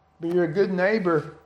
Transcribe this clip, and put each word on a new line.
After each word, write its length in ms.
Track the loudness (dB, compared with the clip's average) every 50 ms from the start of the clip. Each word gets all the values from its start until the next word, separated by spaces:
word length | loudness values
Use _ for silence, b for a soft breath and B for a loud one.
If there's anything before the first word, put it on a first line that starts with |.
| _ _ _ -10
but 140 | -6 -2 0
you're 100 | 0 0
a 80 | 0
good 200 | 0 0 0 0
neighbor 640 | 0 0 2 2 2 0 2 0 0 0 -2 -6 -12 -20 -20